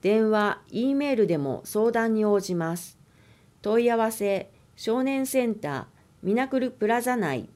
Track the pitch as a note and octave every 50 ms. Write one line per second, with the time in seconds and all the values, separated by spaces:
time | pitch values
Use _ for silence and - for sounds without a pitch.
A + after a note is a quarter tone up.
0 | - F#3+ G#3 A3 A3 A3 A3 G#3+ G#3 G#3 - - - - - G3+ A#3+ C4+ C#4 C#4
1 | D4 C#4+ C4+ A3 G#3+ E3+ E3+ D3+ C#3 C#3 B2 - - - - G#3 A3 A#3 A3+ A#3
2 | A3+ A3+ A3 G#3+ G#3+ G#3 G#3 G3+ F#3 F#3+ F#3 E3+ E3 E3 E3+ F3 - - - _
3 | - _ _ _ - - - _ _ _ _ _ - G#3 G#3+ A#3 A#3 A#3+ A#3 A3+
4 | A3+ A3 A3+ - G#3 G3+ G3 F#3 - - _ _ _ _ _ - - A3+ A3 B3+
5 | C4 C4+ C4+ C4+ C4+ C4 - C4 B3 A#3 C#3 - - D3 C#3 C3 - - _ _
6 | _ _ _ _ - F3+ G#3 A#3+ C4+ C4 C4+ C4 B3 B3 - - G#3 G#3 A3+ A#3+
7 | A#3+ B3+ B3 A#3+ G3 D#3 C3+ B2+ C3+ - -